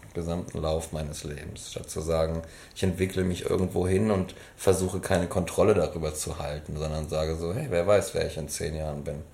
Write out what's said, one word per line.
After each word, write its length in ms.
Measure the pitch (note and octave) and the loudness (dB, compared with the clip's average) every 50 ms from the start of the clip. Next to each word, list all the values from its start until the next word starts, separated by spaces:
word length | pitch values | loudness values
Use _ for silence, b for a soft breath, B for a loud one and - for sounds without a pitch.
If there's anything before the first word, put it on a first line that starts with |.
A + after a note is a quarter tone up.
| - - - | -16 -12 -6
gesamten 480 | F2 E2 E2 E2+ F2 - - - E2 | -6 -4 -2 -2 -4 -4 -6 -6 -2
Lauf 300 | D#2 D#2 D#2 D#2+ E2 - - | 0 0 0 0 -2 -2 -6
meines 300 | D2+ D#2 D2+ D2 - - | -6 -4 -6 -6 -8 -8
Lebens“, 460 | D#2 D2 C#2+ D2+ - - - - - | -8 -8 -8 -10 -10 -12 -12 -12 -10
statt 180 | - - - - | -10 -10 -10 -8
zu 100 | - - | -8 -6
sagen, 440 | E2 D#2+ E2 D#2+ E2 D#2+ E2 E2 E2 B B B B B B | -2 0 2 2 2 2 0 -2 -6 B B B B B B
„Ich 80 | - - | -2 0
entwickle 400 | F#2+ F#2 F#2+ F#2+ F#2 - F#2+ F#2 | 0 2 2 0 0 2 0 0
mich 260 | F#2 F2+ F2 - - | 0 0 -2 -2 0
irgendwo 360 | - F2+ F#2 F2+ F#2+ F2 F2+ F2+ | 2 2 2 2 2 2 2 4
hin 240 | F#2+ F#2+ A2 A2 | 4 4 4 4
und 220 | G#2+ F#2+ F#2 - - B B B B | 4 2 2 0 -4 B B B B
versuche 440 | B - - F#2+ F2+ F#2 F#2 F#2+ F#2+ | B 4 4 4 4 4 0 -2 -2
keine 260 | - - F#2+ F2+ F2+ E2+ | 0 2 2 2 2 2
Kontrolle 460 | - G2 F2 - - - F#2 G#2 G#2+ | 0 0 0 0 4 4 6 6 6
darüber 400 | F#2 E2 D2 - E2+ D#2 D#2 D2+ | 6 4 0 0 -2 -4 -4 -4
zu 260 | - - D#2+ D2+ D#2 | -4 -6 -6 -6 -6
halten“, 380 | D2+ D2 D2 D2+ D#2 - D#2 D2+ | -6 -6 -6 -6 -6 -6 -6 -4
sondern 320 | D2+ D#2 D#2 D#2 D#2 D2+ | -2 -2 -2 -2 -4 -2
sage 260 | D#2 D#2 D#2 D#2 D#2+ | 0 0 0 0 0
so, 180 | D#2+ E2+ E2+ F2+ | -2 -2 -2 -2
„Hey, 140 | F2+ D#2+ - | -2 -2 0
wer 160 | F2 E2+ F2 F#2+ | 2 2 6 6
weiß, 260 | G#2 G2+ F2+ - - | 6 6 6 4 0
wer 140 | D#2+ D#2+ D#2+ | 0 0 0
ich 100 | D#2+ E2 | -2 -4
in 100 | D#2 D2+ | -6 -6
zehn 280 | - - E2 E2 D#2 | -4 -4 -4 -2 -2
Jahren 280 | D#2+ D#2 D2+ D2 D2 D2 | -2 -4 -4 -4 -6 -6
bin? 200 | D2+ D2 D2+ E2 - | -6 -6 -8 -8 -12